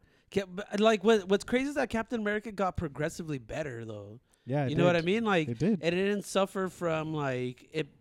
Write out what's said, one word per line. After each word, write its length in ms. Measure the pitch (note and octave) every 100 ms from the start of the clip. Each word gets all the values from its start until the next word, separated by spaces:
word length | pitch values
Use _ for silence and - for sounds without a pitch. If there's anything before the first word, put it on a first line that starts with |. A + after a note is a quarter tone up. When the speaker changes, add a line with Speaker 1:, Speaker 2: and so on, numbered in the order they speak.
| _ _ -
Speaker 1:
Ca-, 140 | G3 F#3
but, 320 | F3+ - G3+
like, 240 | A3 G#3+
what, 240 | G3 A3 F3+
what's 140 | G3+
crazy 260 | - B3 C#4
is 60 | D4
that 140 | B3+
Captain 300 | A3+ A3 A#3+
America 320 | G#3 G#3 A3+
got 260 | G3 F#3 -
progressively 600 | E3 C3+ D#3 - D#3+ C#3
better, 460 | A2 B2 D3+ A#2 A2+
though. 340 | G#2 G2+ A2 _ _ A#2+
Speaker 2:
Yeah, 200 | C#3+ C3
it 60 |
Speaker 1:
You 40 | D#3
know 100 | F3
what 100 | E3+
I 40 |
Speaker 2:
did. 60 | E3
Speaker 1:
mean? 200 | A3 A3
Like, 220 | F3+ D3+
Speaker 2:
It 100 | A#2+
did. 240 | E3+ F#3+
Speaker 1:
it 80 | D#3+
didn't 320 | F3+ G3 G#3 -
suffer 440 | F#3+ F#3+ G3 F#3
from, 440 | - E3+ D#3 D#3
like, 540 | D#3 C#3 B2+ B2 B2 -
it, 160 | D#3 C#3+ -